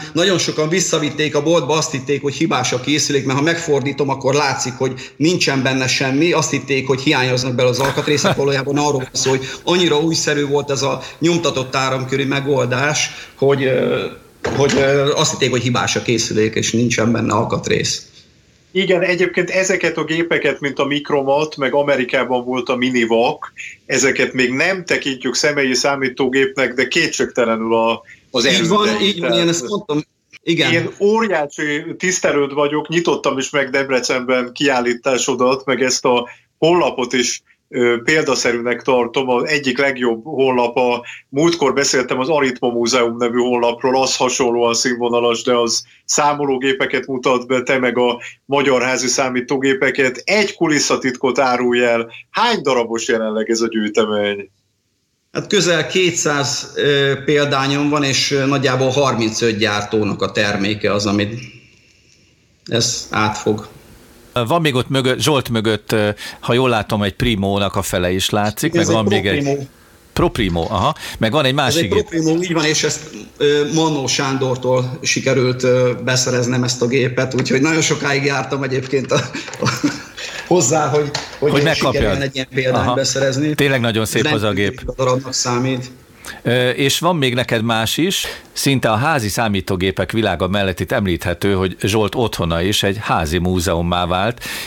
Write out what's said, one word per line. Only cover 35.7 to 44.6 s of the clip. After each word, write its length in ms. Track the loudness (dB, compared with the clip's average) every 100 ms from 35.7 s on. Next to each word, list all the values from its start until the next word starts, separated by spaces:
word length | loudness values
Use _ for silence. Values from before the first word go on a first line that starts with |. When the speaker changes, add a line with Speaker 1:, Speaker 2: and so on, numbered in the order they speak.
| 0
Speaker 2:
ezt 240 | 0 0 2
a 240 | 2 0 -12 _ _
honlapot 560 | 2 4 2 0 -2
is, 280 | 0 -2 -4 -12 _ _
ö, 260 | 0 2 2
példaszerűnek 800 | 2 0 2 0 0 -2 -2 -2
tartom, 480 | 2 2 2 -2 0
az 180 | 0 0
egyik 280 | 0 0 0
legjobb 460 | 0 0 -2 -2
honlap 540 | -4 0 2 2 0 2
a, 260 | 0 0 -6 -18 _
múltkor 440 | 0 2 4 2
beszéltem 460 | 2 2 0 0 -2
az 100 | 0
Aritma 400 | 0 0 0 -2
Múzeum 480 | 0 0 2 2 0
nevű 200 | 0 2
honlapról, 640 | 2 2 0 0 0 2
az 140 | 0 0
hasonlóan 580 | 0 2 0 2